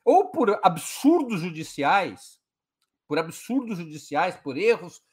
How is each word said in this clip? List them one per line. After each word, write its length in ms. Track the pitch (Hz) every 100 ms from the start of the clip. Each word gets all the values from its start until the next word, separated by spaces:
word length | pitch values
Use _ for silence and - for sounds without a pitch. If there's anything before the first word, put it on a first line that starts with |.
ou 260 | 240 339 381
por 280 | 320 208 208
absurdos 800 | 190 165 - - 277 349 254 196
judiciais, 1000 | 175 156 156 - 143 196 160 92 - _ _ _ _ _ _ _ -
por 100 | 151
absurdos 600 | 165 - - 262 233 180
judiciais, 580 | 160 151 - 143 180 -
por 200 | 143 127
erros 460 | 220 220 170 - _